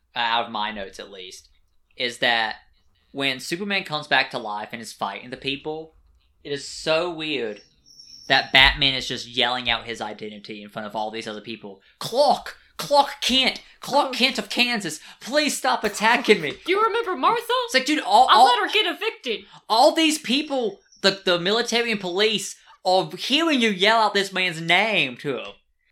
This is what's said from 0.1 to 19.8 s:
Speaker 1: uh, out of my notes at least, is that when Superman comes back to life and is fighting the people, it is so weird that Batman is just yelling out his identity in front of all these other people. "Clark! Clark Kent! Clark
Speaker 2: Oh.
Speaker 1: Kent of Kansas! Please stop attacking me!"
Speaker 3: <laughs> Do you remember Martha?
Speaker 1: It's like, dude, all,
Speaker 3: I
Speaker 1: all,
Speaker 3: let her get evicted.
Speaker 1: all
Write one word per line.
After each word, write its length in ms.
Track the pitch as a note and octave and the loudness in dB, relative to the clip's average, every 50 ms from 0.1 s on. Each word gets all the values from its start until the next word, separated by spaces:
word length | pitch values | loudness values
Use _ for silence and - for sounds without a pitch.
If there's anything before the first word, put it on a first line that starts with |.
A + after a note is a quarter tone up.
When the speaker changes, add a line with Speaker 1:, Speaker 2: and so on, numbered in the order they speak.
| - | -4
Speaker 1:
uh, 40 | B2 | -2
out 260 | A#2 A2+ A2+ A#2+ A#2 | 0 2 2 2 0
of 60 | A#2 | 0
my 200 | A#2 G#2+ G#2 G#2+ | -2 -4 -4 -4
notes 280 | G#2+ G#2 G2 F#2+ F#2+ - | -4 -8 -10 -12 -12 -16
at 100 | F#2 - | -16 -16
least, 400 | G2 F#2+ F#2 F#2 - - - _ _ _ _ _ _ _ _ _ _ | -16 -16 -16 -16 -18 -20 -20 _ _ _ _ _ _ _ _ _ _
is 220 | - B2+ A#2+ A#2+ - | -6 -4 -4 -2 0
that 380 | C#3 B2 A#2+ A2+ A2 G#2+ G#2+ - _ _ _ _ _ _ _ _ _ _ | 2 2 4 2 2 -2 -4 -8 _ _ _ _ _ _ _ _ _ _
when 280 | - C#3 C#3 C#3 C3 C3 | -6 -4 -2 -2 -2 -4
Superman 440 | - - E3+ E3+ G#3 G3+ G3+ F#3+ F#3 | -6 -6 -6 -6 -4 -4 -4 -4 -4
comes 220 | - D3+ D3+ D3 | -4 -8 -6 -2
back 240 | - C#3+ C3 C3+ - | 2 2 2 2 0
to 60 | - | -4
life 320 | B2 A2+ G#2+ G#2 G#2 A2 G#2+ | -8 -6 -6 -6 -8 -8 -10
and 100 | - A#2 | -12 -12
is 120 | A2+ - - | -12 -12 -10
fighting 380 | - A2 G2 G2+ G2+ B2 B2+ | -8 -6 -6 -6 -8 -12 -12
the 60 | B2+ | -12
people, 580 | B2 - C3+ C#3 C#3+ - D#3 D#3 D#3+ D#3+ D#3+ _ _ _ _ _ _ _ _ _ _ - | -10 -8 -8 -8 -6 -8 -10 -10 -10 -12 -16 _ _ _ _ _ _ _ _ _ _ -12
it 80 | C#3+ | -10
is 160 | C#3+ C#3 - | -10 -10 -10
so 420 | - - - - D#3 D#3+ D#3+ F3 F3 | -12 -14 -6 -2 0 0 0 0 -2
weird 520 | E3 D#3+ D#3 D#3 D3 B2+ A#2 G#2+ G#2 - - _ _ _ _ _ _ - - - - - - | -6 -6 -6 -4 -4 -4 -4 -6 -8 -10 -16 _ _ _ _ _ _ -20 -20 -20 -20 -8 -2
that 260 | - C3+ C3 - - - | 2 2 2 2 4 6
Batman 400 | C3+ C3+ C#3 C#3 D3 C#3+ C3+ C3 | 6 6 6 4 2 0 0 0
is 140 | B2+ A#2+ | -2 -4
just 200 | - C3 A2+ A2 | -6 -8 -8 -10
yelling 400 | A#2+ A#2+ B2 A#2+ A#2+ B2+ B2+ A#2+ | -6 -2 0 0 0 0 -2 -2
out 200 | A#2+ A#2 A2+ A2+ | -2 -2 -2 -4
his 120 | A#2 A2+ G#2+ | -8 -10 -8
identity 640 | A2 G#2+ G#2+ G#2 A2+ G#2+ G#2+ G#2 G#2 - A2 G#2 | -10 -10 -10 -12 -14 -14 -14 -16 -16 -16 -16 -16
in 80 | G2+ G#2 | -16 -14
front 180 | - A#2 G#2+ | -12 -12 -10
of 80 | G#2 G#2 | -8 -6
all 140 | A2 G#2+ G#2+ | -6 -6 -6
these 180 | G#2+ A2+ A2 | -8 -8 -8
other 140 | A#2 G#2+ G#2+ | -10 -10 -12
people. 400 | - A#2 A2 G#2 - G2+ G2 - _ _ _ | -12 -14 -14 -14 -14 -18 -18 -20 _ _ _
"Clark! 600 | - - - A3 C4 D4 C4+ - - - - - - _ _ _ | -12 -10 -2 2 4 4 4 4 0 -2 -10 -18 -20 _ _ _
Clark 380 | - - - C#4+ C#4+ C#4 - - - | -10 -4 2 4 4 4 2 0 -4
Kent! 400 | - - B3 C4 B3+ G3+ - - - - - _ | -2 0 2 2 2 2 0 -4 -10 -20 -20 _
Clark 300 | - - B3 C#4+ C#4+ C4+ | -6 0 2 2 2 2
Speaker 2:
Oh. 20 | |
Speaker 1:
Kent 260 | B3 A3 A#3+ C4+ C4 - | 0 0 0 0 0 -2
of 100 | G3+ - | -6 -4
Kansas! 500 | - B3+ A#3+ A#3+ A#3+ A3 G3+ D#3+ D3 - - - - - | 0 0 0 0 0 -2 -4 -6 -8 -10 -14 -18 -20 -16
Please 380 | - G3+ C4 D4+ D4+ C#4 - | -8 -2 0 0 0 0 -2
stop 260 | - - C4 B3 G#3 - | -2 -2 -2 0 0 -2
attacking 560 | G#3+ - - G3+ A3 A#3+ - A#3 - G#3 F3 | -4 -2 0 2 2 2 4 4 4 4 4
me!" 120 | D#3 C#3 | 2 -6
Speaker 3:
<laughs> 140 | - - - | -8 -6 -4
Do 60 | - | -2
you 120 | F4+ G4+ A4 | 0 2 0
remember 320 | A4+ G4 A#4 A#4 G4+ F4+ | 0 0 -2 -4 -4 -4
Martha? 260 | B3+ C#4 F#4 A4+ A#4+ A#4 - A#4+ B4+ A#4+ | 0 0 0 0 0 -2 -2 -2 -2 -2
Speaker 1:
It's 80 | A#4 - | 0 0
like, 120 | C4 B3+ | 0 0
dude, 140 | - D4+ D4 - | 0 -2 -2 0
all, 240 | - G#3 A3 C4 - | 4 6 6 8 8
Speaker 3:
I 40 | E4 | 8
Speaker 1:
all, 100 | - - | 8 8
Speaker 3:
let 140 | - B4 - | 8 6 4
her 100 | F#4 D#4+ | 0 0
get 160 | - G#4 G#4+ | 0 0 0
evicted. 600 | F4+ D4+ - G#4 A4+ - - - C4 G#3+ F3+ - - - - _ | 0 -2 -4 -6 -6 -6 -6 -6 -8 -8 -8 -10 -16 -20 -12 _
Speaker 1:
all 260 | - G#3 A3+ | 0 4 6